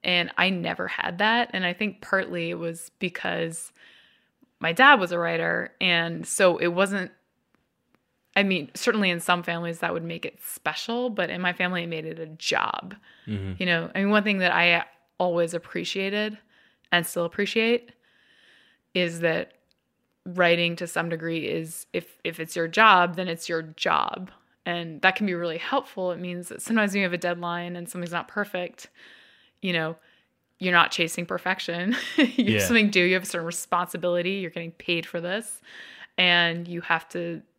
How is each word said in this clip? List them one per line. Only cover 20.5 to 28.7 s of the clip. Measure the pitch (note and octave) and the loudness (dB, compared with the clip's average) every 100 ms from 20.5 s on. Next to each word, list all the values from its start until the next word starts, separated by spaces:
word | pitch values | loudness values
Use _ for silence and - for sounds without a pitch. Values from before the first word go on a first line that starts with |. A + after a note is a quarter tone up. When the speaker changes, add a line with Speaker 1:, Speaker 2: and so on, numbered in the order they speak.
| E3+ E3+ E3+ | 6 2 -2
Speaker 1:
to | E3+ | -4
some | - E3+ | -2 -2
degree | E3 E3 E3 D3+ | -4 -2 -2 -2
is, | D#3+ D#3+ - - | -4 -4 -10 -8
if, | F3 E3+ _ | -8 -8 _
if | E3 E3 | -10 -8
it's | D#3+ - | -8 -4
your | E3 | -2
job, | E3 A3 F#3+ F3+ F3 | 6 8 8 6 0
then | F3+ | -6
it's | E3 - | -6 -4
your | E3 | -6
job. | D#3+ D#3 F#3+ D2+ G1+ - F#3 - _ _ | -6 -4 2 2 0 -4 -12 -16 _ _
And | - F3 E3+ D3+ | -8 -6 -8 2
that | F#3 F#3+ | 2 2
can | G#3 | -2
be | |
really | F3 E3+ D#3+ | -2 -4 -6
helpful. | - F3+ - - F3+ | -2 -2 -2 -6 -4
It | E3+ | -4
means | F3+ F3 F3 | -6 -8 -10
that | - | -12
sometimes | - A3+ G#3 | 0 2 2
when | G3 | 2
you | |
have | F#3+ | 0
a | F3 | 0
deadline | F3 F3 F3 E3+ F3 F3 | -2 -2 -4 -6 -6 -8
and | E3+ | -10
something's | F3+ E3+ | -10 -6
not | E3+ - | -6 -6
perfect, | - G3+ F3+ F3+ | -6 -4 -4 -8